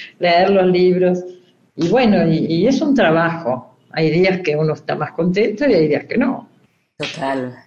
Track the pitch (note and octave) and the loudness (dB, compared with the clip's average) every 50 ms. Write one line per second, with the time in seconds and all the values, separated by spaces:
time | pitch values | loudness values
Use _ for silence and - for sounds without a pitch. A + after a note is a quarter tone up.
0 | - - - - F3+ F3 E3+ F3 F#3+ G3 G3+ F#3+ F#3 F#3 F3+ F3+ F3+ F#3 F3+ F3+ | -18 -20 -8 -4 -2 2 2 2 2 4 2 2 2 2 2 4 4 2 2 2
1 | F3+ F3+ F3+ F3+ - - - - _ _ _ _ _ _ _ - E3 E3+ G#3+ C4 | 2 0 0 -2 -6 -10 -16 -20 _ _ _ _ _ _ _ -6 -2 0 2 2
2 | B3+ G#3+ G3 F3 E3 E3 D#3+ D#3 - - E3 E3+ G3 C4 C#4 C4+ D#4 D4 B3 A#3 | 4 4 2 2 2 2 0 0 0 -2 0 0 2 2 0 0 0 0 2 2
3 | F#3+ D#3+ D#3+ E3 E3+ E3 E3 D#3+ - A#2+ B2+ C3 - - _ _ _ _ - D#3+ | 2 2 2 2 0 -2 -4 -4 -6 -6 -6 -6 -8 -14 _ _ _ _ -4 -2
4 | D#3+ D#3 D#3 F3 F#3 F#3+ F#3+ F3+ - D3+ D3 D3+ D#3+ D#3 D3 - - - D3 D3+ | -2 0 2 2 2 0 0 -2 -2 -4 -2 0 -2 -2 -4 -4 -6 -8 -6 -6
5 | D3+ - - - E3+ F3+ F3+ G#3 A#3 - - - D4 C4+ G#3+ E3 D#3 D3 C#3+ - | -6 -6 -6 -4 -2 -2 0 0 0 -2 -2 0 0 2 2 2 2 2 0 -2
6 | - - - A#3 C#4 C#4 - - - - _ _ _ _ _ _ _ _ _ - | -4 -4 -2 -2 -2 -2 -2 -6 -10 -18 _ _ _ _ _ _ _ _ _ -10
7 | D3 - - D#3 C3+ C3+ C3+ C3+ B2+ B2+ B2 - - | -10 -10 -8 -8 -6 -4 -4 -4 -6 -8 -10 -16 -20